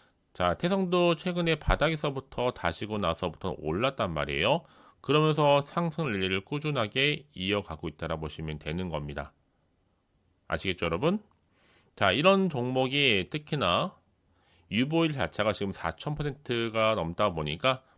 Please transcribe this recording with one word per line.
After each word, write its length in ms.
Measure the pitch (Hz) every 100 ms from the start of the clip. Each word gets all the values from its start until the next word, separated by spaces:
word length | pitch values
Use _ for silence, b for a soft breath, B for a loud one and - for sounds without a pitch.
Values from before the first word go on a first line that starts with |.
| b b _
자, 220 | - 90 85
태성도 600 | 175 196 185 180 175 160
최근에 400 | 180 175 170 156
바닥에서부터 960 | - 185 151 156 151 135 - - 123
다시고 460 | - 85 85 104 107
나서부터 580 | 87 82 90 80 92 76
올랐단 520 | 73 87 131 135 98
말이에요. 520 | 78 71 71 98 165 B B B B
그러면서 600 | - 151 156 151 147 143
상승 500 | 143 - 170 156 147
랠리를 320 | 101 95 95 -
꾸준하게 800 | 147 151 139 107 131 143 147 -
이어가고 540 | - 92 101 95 80 82
있다라 280 | - 80 80
보시면 420 | 78 - 78 78
되는 320 | 78 82 92
겁니다. 440 | 78 73 71 73 _ _ _ _ _ _ _ _ _ _ _ _
아시겠죠, 400 | 82 98 87 85
여러분? 320 | 82 151 208 - _ _ b b b b -
자, 160 | 98
이런 380 | 104 175 196 190
종목이 800 | 131 123 131 131 143 139 98 90
특히나 640 | 156 147 147 92 95 180 - _ _ _ b b b b
유보율 420 | 101 143 165 165
자체가 400 | 139 85 - 104
지금 180 | 98 98
사천 440 | - 82 - 151 151
퍼센트가 800 | 147 127 - 117 117 110 110 107
넘다 380 | 82 85 104
보니까 500 | 82 76 80 131 131 b